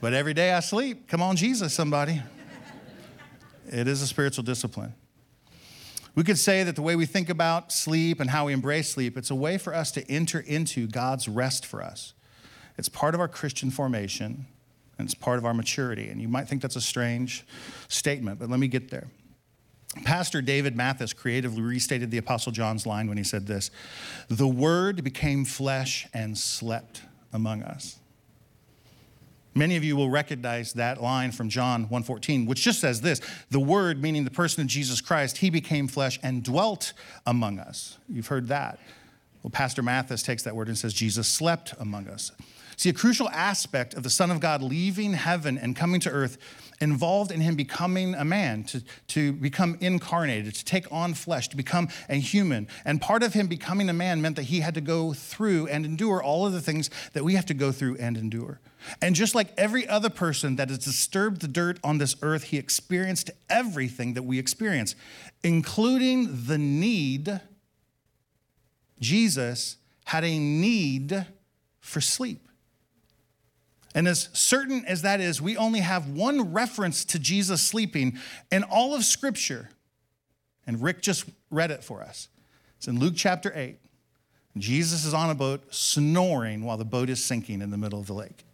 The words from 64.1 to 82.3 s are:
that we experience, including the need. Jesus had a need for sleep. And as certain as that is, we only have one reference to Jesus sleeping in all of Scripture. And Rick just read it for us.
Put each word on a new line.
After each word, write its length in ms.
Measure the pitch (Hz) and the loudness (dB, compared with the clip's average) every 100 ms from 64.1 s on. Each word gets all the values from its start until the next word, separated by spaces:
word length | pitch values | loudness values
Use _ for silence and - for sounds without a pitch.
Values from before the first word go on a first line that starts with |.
that 120 | 123 | -2
we 140 | 127 127 | 0 0
experience, 560 | 131 - 220 165 104 - - - - _ | 0 -2 0 0 0 -6 -12 -20 -20 _
including 1000 | 170 165 160 - 226 262 254 254 233 135 | 2 4 2 2 4 6 4 4 2 -2
the 140 | 120 151 | -2 0
need. 840 | 147 143 202 226 143 135 156 196 - - _ _ _ _ _ _ _ _ _ _ _ _ _ _ | 2 2 2 2 2 0 -2 -6 -8 -20 _ _ _ _ _ _ _ _ _ _ _ _ _ _
Jesus 800 | 117 190 226 139 120 123 - - _ _ | 2 4 4 4 -2 -2 -6 -8 _ _
had 200 | - 160 | -4 0
a 140 | 165 160 | 2 2
need 840 | 147 147 196 226 151 135 139 196 180 - _ _ _ _ | 2 4 4 4 2 0 -2 -4 -4 -12 _ _ _ _
for 220 | - - | -8 -2
sleep. 400 | - - 254 - _ _ _ _ _ _ _ _ _ _ _ _ _ _ _ | 0 0 -2 -6 _ _ _ _ _ _ _ _ _ _ _ _ _ _ _
And 120 | - 175 | 2 2
as 220 | 175 - | 2 -2
certain 500 | - - 254 269 262 | 0 4 4 2 -4
as 160 | 175 185 | -2 -2
that 200 | 185 196 | 2 2
is, 180 | 180 165 | 0 -2
we 160 | 156 190 | -2 0
only 240 | 220 226 | 2 2
have 260 | 175 185 143 | 2 0 -2
one 460 | 139 226 285 208 | -2 0 2 2
reference 500 | 170 233 - 190 143 - | 2 0 0 0 0 -2
to 120 | 170 | 0
Jesus 440 | 131 190 190 180 | 2 2 2 2
sleeping 560 | - 220 214 156 127 120 - - - | 2 2 0 2 0 0 -10 -16 0
in 100 | 190 | 0
all 320 | 202 214 247 | 2 2 4
of 120 | 285 214 | 2 2
Scripture. 640 | - 277 214 - 123 117 _ _ _ _ _ _ _ _ _ - | 2 0 -2 -4 -4 -10 _ _ _ _ _ _ _ _ _ -6
And 160 | 117 | -2
Rick 180 | 135 180 | 0 0
just 240 | - 180 - - _ | 0 0 -2 -16 _
read 200 | 156 165 | 0 0
it 120 | 147 | -2
for 200 | - 101 | -8 -12
us. 260 | 110 - - | -12 -16 -18